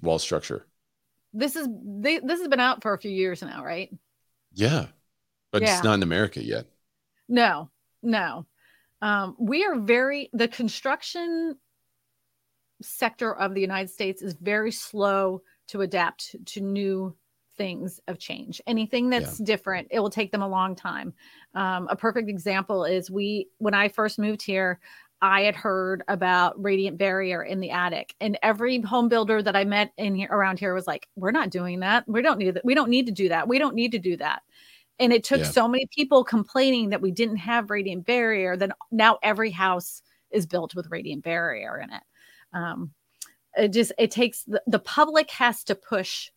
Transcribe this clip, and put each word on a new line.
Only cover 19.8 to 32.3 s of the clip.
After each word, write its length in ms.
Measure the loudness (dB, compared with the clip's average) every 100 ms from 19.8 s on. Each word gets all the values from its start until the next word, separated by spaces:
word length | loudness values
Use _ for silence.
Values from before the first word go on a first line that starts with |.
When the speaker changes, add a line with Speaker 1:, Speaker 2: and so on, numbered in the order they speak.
| -4
Speaker 2:
it 100 | -2
will 100 | -2
take 220 | -2 -2
them 100 | -2
a 60 | -2
long 260 | 0 0
time. 400 | -2 -8 -8 -10 -14 -20 -20 _
Um, 320 | -4 -2 -2 -4
a 80 | -2
perfect 320 | 0 -2 -4
example 560 | -4 -2 -2 0 0
is 260 | 0 0 -2
we, 380 | -4 -2 -4 -6 -4
when 160 | 0
I 140 | 2 2
first 300 | 2 -2 0
moved 240 | -2 -2
here, 380 | -2 0 0 -2 -8 -20 -18 -2
I 200 | 2 4
had 120 | 4
heard 480 | 2 -2 -2 -2 -4 -2
about 520 | 0 2 4 4 2
radiant 360 | 0 0 0 0
barrier 460 | 0 0 -2 -4
in 160 | -4 -6
the 100 | -4
attic, 440 | -2 -2 -2 -8 -6
and 160 | -4 0
every 380 | 2 2 2 0
home 260 | 0 2 4
builder 320 | 4 2 2
that 140 | 2 2
I 80 |
met 280 | 2 2 0 -2
in 180 | -4 -2
here, 120 | -2
around 280 | 0 0 0
here 160 | -2
was 120 | -4 -4
like, 220 | -6 -8 -6
"We're 140 | 0
not 180 | 0 0
doing 320 | -4 -4 -2
that. 260 | 2 2 2
We 140 | 0
don't 160 | 2